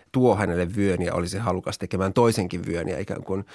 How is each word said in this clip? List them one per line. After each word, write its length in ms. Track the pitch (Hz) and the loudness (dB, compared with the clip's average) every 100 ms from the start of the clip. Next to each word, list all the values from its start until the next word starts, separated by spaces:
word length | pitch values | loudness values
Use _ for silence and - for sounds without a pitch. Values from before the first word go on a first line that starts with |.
| _ | _
tuo 240 | 131 123 101 | 2 4 4
hänelle 400 | 92 87 87 104 | 2 0 0 0
vyön 260 | 98 87 | 0 2
ja 120 | 85 | 0
olisi 240 | 87 90 98 | -2 -2 -2
halukas 400 | 113 90 - - | -2 -2 -4 -8
tekemään 340 | 92 92 95 | -6 -2 0
toisenkin 540 | 110 117 110 87 87 90 | 4 4 4 0 -4 -4
vyön 220 | 85 95 | -4 -4
ja 120 | - | -4
ikään 220 | 101 - | -6 -8
kuin 220 | - 95 95 | -6 -6 -8